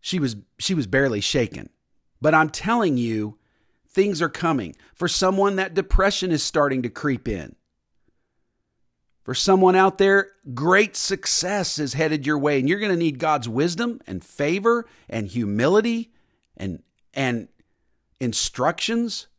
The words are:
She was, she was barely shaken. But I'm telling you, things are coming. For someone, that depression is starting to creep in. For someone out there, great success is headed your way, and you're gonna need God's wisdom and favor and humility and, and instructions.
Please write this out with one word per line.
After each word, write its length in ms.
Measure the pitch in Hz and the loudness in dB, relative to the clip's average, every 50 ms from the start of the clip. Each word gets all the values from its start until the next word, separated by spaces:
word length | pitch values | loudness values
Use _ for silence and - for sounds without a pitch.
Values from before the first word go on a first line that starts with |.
She 180 | _ - 185 185 | _ -4 -2 -2
was, 160 | 143 127 113 104 - _ _ | -2 -2 -4 -6 -14 _ _
she 160 | _ - - 190 | _ -4 -2 -2
was 140 | 160 123 | -2 -2
barely 340 | 95 107 135 139 135 113 104 | 0 0 2 2 2 0 -2
shaken. 480 | 98 - - 143 120 - - - - - _ _ _ _ _ _ _ _ _ _ | -4 -2 0 0 0 -2 -4 -12 -14 -16 _ _ _ _ _ _ _ _ _ _
But 120 | 113 151 156 | 0 2 4
I'm 160 | 160 156 151 | 4 2 2
telling 480 | - - - 202 233 240 220 175 139 | -2 -6 -2 0 0 2 2 2 0
you, 400 | 123 120 117 113 107 107 107 110 _ _ _ _ _ _ _ _ _ _ | 0 0 -2 -2 -2 -4 -6 -8 _ _ _ _ _ _ _ _ _ _
things 340 | _ _ 190 196 208 190 151 | _ _ 0 2 2 2 -2
are 80 | 170 156 | -2 -4
coming. 460 | - - 175 165 160 131 101 82 - _ _ _ _ | -4 -2 -2 0 0 0 -2 -6 -12 _ _ _ _
For 140 | _ 175 | _ -4
someone, 480 | 175 - - 190 185 190 196 196 202 196 | -4 -2 0 0 2 2 4 2 2 2
that 180 | 185 190 185 165 | 0 -4 -2 -2
depression 580 | 190 185 - - - 185 196 202 - 185 185 | -4 0 2 2 4 4 2 0 0 -2 0
is 120 | 160 143 - | 0 0 -2
starting 380 | - - 156 143 143 135 131 120 | -2 0 2 2 2 0 -2 -4
to 60 | 117 | -4
creep 380 | - - - 147 131 120 _ | -6 -4 -2 -2 -2 -2 _
in. 280 | 120 107 90 76 58 - _ _ _ _ _ _ _ _ _ _ _ _ _ _ _ _ _ _ _ _ _ _ _ _ _ _ _ _ _ _ _ _ _ _ | -6 -6 -6 -8 -12 -16 _ _ _ _ _ _ _ _ _ _ _ _ _ _ _ _ _ _ _ _ _ _ _ _ _ _ _ _ _ _ _ _ _ _
For 100 | - 131 | -6 -4
someone 420 | - - 202 190 190 185 185 185 | 0 4 4 6 6 6 6 6
out 220 | 185 190 190 185 | 6 4 4 4
there, 340 | - 196 196 196 196 190 - _ _ _ 143 123 | 4 4 4 4 4 2 0 _ _ _ -12 -8
great 420 | 120 143 170 185 196 214 202 - | -4 2 4 4 4 4 2 -2
success 840 | - - - 196 190 - - - - - 180 202 202 180 - - | -6 -4 -4 -4 -4 -4 -4 -2 -2 -2 -2 -2 -2 -2 -4 -4
is 160 | - 151 135 120 | -4 -4 -4 0
headed 320 | 143 160 156 156 151 135 | 0 0 0 0 -2 0
your 140 | 139 151 147 | -2 -2 0
way, 200 | 135 147 147 135 | 2 2 2 2
and 80 | 127 | 2
you're 120 | 143 180 202 | 2 0 0
gonna 160 | 214 208 185 | 0 -2 0
need 240 | 170 170 160 143 123 | 0 0 -2 -2 -2
God's 280 | 160 156 151 143 113 | 0 0 0 0 -2
wisdom 540 | 120 110 127 151 175 170 165 240 240 233 - - | -4 -2 0 0 0 0 -2 -4 -4 -4 -8 -12
and 160 | - 95 90 - | -10 -10 -10 -10
favor 640 | - - - 143 147 170 202 196 233 233 233 226 - _ _ _ | -14 -6 -4 -2 0 0 0 2 2 0 0 -2 -8 _ _ _
and 200 | - - 113 104 | -8 -6 -6 -6
humility 840 | 92 90 123 113 101 101 104 123 147 185 214 214 233 233 226 226 _ _ _ _ _ _ _ _ _ _ | -4 -4 -4 -2 -2 0 2 2 4 4 4 4 2 -2 -2 -6 _ _ _ _ _ _ _ _ _ _
and, 240 | - - 98 85 - _ _ _ _ _ _ _ | -10 -10 -8 -8 -10 _ _ _ _ _ _ _
and 340 | 135 139 127 120 117 - _ _ _ _ _ _ _ _ _ _ _ _ _ _ _ | -4 -4 -2 -4 -4 -8 _ _ _ _ _ _ _ _ _ _ _ _ _ _ _
instructions. 1080 | 131 120 107 - - - - - 123 143 117 - - - 226 233 240 226 - - - _ _ | -6 -4 -4 -4 -6 -6 -4 -2 -2 -2 0 -2 -4 -2 -2 -2 -2 -4 -6 -10 -12 _ _